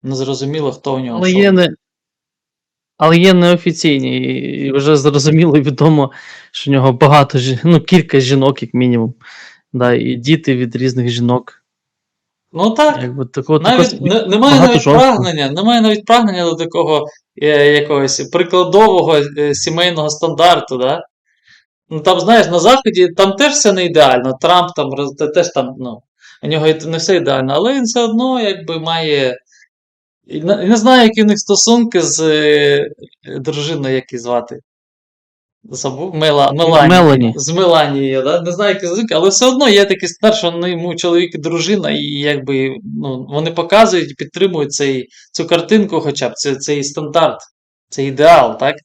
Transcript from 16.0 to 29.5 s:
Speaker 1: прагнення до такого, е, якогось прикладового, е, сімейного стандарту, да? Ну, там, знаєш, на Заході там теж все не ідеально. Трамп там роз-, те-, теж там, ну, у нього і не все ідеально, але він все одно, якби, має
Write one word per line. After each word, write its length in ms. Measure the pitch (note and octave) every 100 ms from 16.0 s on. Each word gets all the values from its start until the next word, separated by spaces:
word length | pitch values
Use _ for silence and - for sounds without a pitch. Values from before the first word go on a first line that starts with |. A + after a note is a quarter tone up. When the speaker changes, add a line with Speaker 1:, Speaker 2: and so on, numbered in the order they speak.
Speaker 1:
прагнення 400 | G#3+ A#3 A3 F#3
до 100 | E3+
такого, 520 | E3 E3+ E3+ D3+ D3+ D3+ - _ -
е, 300 | D3 D3 D3
якогось 480 | D3 D3 C#3+ C3+ -
прикладового, 960 | C3 F3 F3 F#3 F3+ F#3+ A3 F#3 D3 D3+ C#3+ D3
е, 160 | D3
сімейного 560 | C#3+ - D#3+ F3+ E3 D3+
стандарту, 680 | D3+ E3 D#3+ E3+ E3 - C3
да? 220 | B2+ D#3+ F#3 _ _ _ _ _ _ _ _
Ну, 120 | D#3+
там, 200 | E3 F3+
знаєш, 260 | F3 A#3 D#3+
на 120 | F3
Заході 500 | F#3+ C4 A3 F3+ F3+ E3+
там 160 | G3
теж 200 | G3 C#4+
все 200 | C#4 A3
не 120 | F#3
ідеально. 480 | F3 D#3+ C#3+ B2 B2+ B2+
Трамп 300 | E3 F3 F3 D#3+
там 120 | C3
роз-, 260 | C3+ C#3 C3+
те-, 100 | D3+
теж 200 | F3 E3+
там, 260 | - B2 A#2+
ну, 240 | B2+ A2 _ _ - _
у 40 | D3
нього 200 | D#3 D#3
і 60 | D#3 D#3
не 100 | E3
все 200 | D#3+ F#3
ідеально, 360 | C#3 C#3 C3
але 220 | C#3+ G#3+
він 100 | C#4
все 160 | A#3 A#3+
одно, 360 | A#3 A3 B3+ B3+
якби, 380 | G#3+ F3+ D#3+ E3
має 580 | D#3+ E3 D#3+ C#3+ C3 B2 _